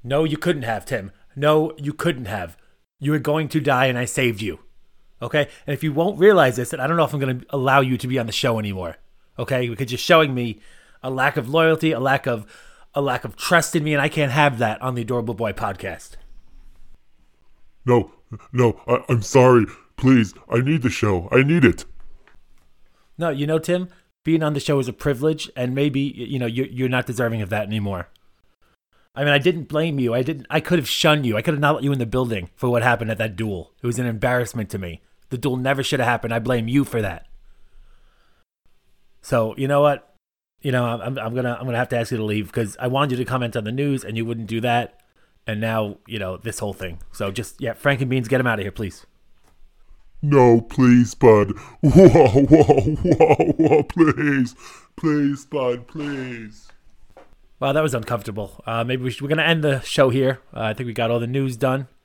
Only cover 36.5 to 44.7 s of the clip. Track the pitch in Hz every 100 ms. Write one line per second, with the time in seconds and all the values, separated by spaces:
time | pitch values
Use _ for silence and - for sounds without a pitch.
36.5 | 123 113 135 139 120 101 87 - - -
37.5 | - - - - - _ _ _ _ _
38.5 | _ _ _ _ _ _ _ - 123 110
39.5 | 110 135 143 147 139 _ _ _ _ _
40.5 | _ 143 127 120 117 101 131 113 123 123
41.5 | 120 131 120 127 120 113 117 107 107 98
42.5 | - 110 - 123 131 143 123 120 127 120
43.5 | 117 107 123 143 135 - 113 113 117 107
44.5 | 113 120